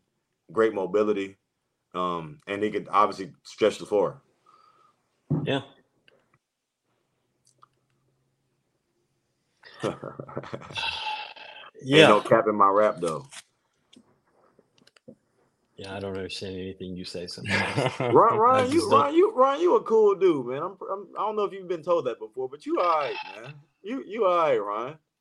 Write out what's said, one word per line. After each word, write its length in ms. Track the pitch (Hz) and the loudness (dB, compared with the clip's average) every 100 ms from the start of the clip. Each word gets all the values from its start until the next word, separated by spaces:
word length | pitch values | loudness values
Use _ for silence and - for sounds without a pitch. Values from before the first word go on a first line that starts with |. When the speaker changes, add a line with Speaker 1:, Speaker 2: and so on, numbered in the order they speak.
| _ _ _ _ _ | _ _ _ _ _
Speaker 1:
great 220 | 85 110 | 0 0
mobility, 640 | 101 92 98 107 98 98 98 _ _ _ _ _ 87 | 0 0 2 2 0 -4 -12 _ _ _ _ _ -6
um, 420 | 90 87 78 73 - | -6 -6 -10 -14 -10
and 160 | 101 | -4
he 80 | 107 | -4
could 180 | 101 82 | -4 0
obviously 420 | 90 104 90 92 - | 2 2 0 -12 -14
stretch 360 | - - 107 95 | -20 2 2 2
the 60 | 82 | 0
floor. 360 | 104 85 - _ _ _ _ _ _ _ _ _ _ _ 156 | 0 0 -2 _ _ _ _ _ _ _ _ _ _ _ -4
Speaker 2:
Yeah. 180 | 131 135 - _ _ _ _ _ _ _ _ _ _ _ _ _ _ _ _ _ _ _ _ _ _ _ _ _ _ _ _ _ _ _ _ _ _ _ _ _ _ _ - - | -2 -4 -6 _ _ _ _ _ _ _ _ _ _ _ _ _ _ _ _ _ _ _ _ _ _ _ _ _ _ _ _ _ _ _ _ _ _ _ _ _ _ _ -20 -10
Speaker 1:
<laughs> 80 | 107 - - - - - - - - - - - 880 855 - - - - - - | -8 -8 -12 -16 -14 -14 -12 -14 -12 -10 -8 -8 -8 -10 -12 -18 -20 -20 -20 -16
Speaker 2:
Yeah. 160 | 135 143 | 2 8
Speaker 1:
Ain't 120 | 147 | 8
no 120 | 104 - | 6 6
cap 160 | 113 107 | 4 4
in 80 | 104 | 2
my 120 | 98 | 4
rap, 300 | 98 107 85 | 4 2 0
though. 260 | 85 76 67 - - _ _ _ _ - _ _ _ _ _ _ _ _ _ _ - - _ _ _ _ _ - | -4 -6 -10 -20 -20 _ _ _ _ -20 _ _ _ _ _ _ _ _ _ _ -20 -20 _ _ _ _ _ -18
Speaker 2:
Yeah, 180 | 98 98 | -14 -10
I 40 | |
don't 160 | 98 95 | -8 -8
understand 380 | 92 - 98 92 | -8 -10 -10 -10
anything 420 | 92 92 92 90 | -10 -10 -12 -10
you 80 | 90 | -10
say 200 | 90 90 | -10 -10
sometimes. 760 | - - 101 98 104 131 - | -10 -4 -4 -2 -2 -2 -2
Speaker 3:
<laughs> 0 | 127 | 2
Speaker 1:
Ryan, 200 | 127 214 | 4 4
Speaker 2:
I 40 | 220 | 4
Speaker 1:
Ryan, 280 | 233 262 254 | 2 2 2
you, 60 | 311 | 0
Speaker 2:
just 100 | - | 2
don't 100 | 269 | 2
Speaker 1:
Ryan, 160 | 285 320 | 4 4
you, 180 | 381 | 2
Ryan, 280 | 254 262 277 | 4 2 4
you 140 | 349 247 | 2 2
a 60 | |
cool 320 | - 220 208 190 | 2 4 4 4
dude, 300 | 190 151 120 | 2 2 -2
man. 160 | 131 | -6
I'm, 140 | 175 196 - | -8 -10 -10
I'm, 160 | 196 196 131 | -10 -10 -8
I 40 | |
don't 160 | 202 214 | -6 -2
know 80 | 202 | -4
if 80 | |
you've 160 | 196 180 | -6 -8
been 140 | 175 | -8
told 220 | 156 170 131 | 0 0 0
that 120 | 113 | -6
before, 300 | 110 - 131 | -10 -10 -10
but 160 | 143 - | -10 -6
you 160 | 330 | 0
all 180 | 180 160 | 2 2
right, 160 | 135 95 - 98 | 0 -6 -10 -14
man. 120 | 120 151 _ _ | -16 -18 _ _
You, 220 | 190 262 - | -10 -10 -8
you 200 | 214 196 | -2 2
all 120 | 175 | 2
right, 200 | 156 120 | 2 2
Ryan. 380 | 101 104 123 156 _ _ | 0 -4 -8 -12 _ _